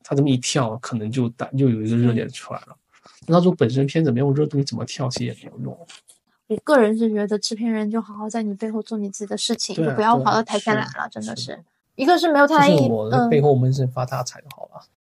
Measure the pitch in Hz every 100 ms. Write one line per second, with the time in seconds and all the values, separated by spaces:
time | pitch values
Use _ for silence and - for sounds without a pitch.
0 | - 139 147 127 - 147 117 110 - 113
1 | 107 127 117 - 117 135 135 113 107 117
2 | 120 117 113 - - - - - _ _
3 | - _ - 170 180 175 117 131 139 165
4 | 156 120 143 139 147 143 139 113 120 -
5 | 127 - 120 117 - 110 131 127 170 -
6 | _ _ _ _ _ 214 - 285 214 220
7 | 226 214 202 208 - 220 233 220 214 226
8 | 214 208 214 233 214 196 226 220 - 220
9 | 202 - 202 214 - 226 - 180 156 135
10 | 214 208 208 214 233 208 220 214 - -
11 | - - 214 - - - _ _ _ -
12 | 269 349 339 285 285 311 285 302 247 226
13 | 107 247 240 151 147 131 127 135 127 127
14 | 127 131 127 - 139 - - - - _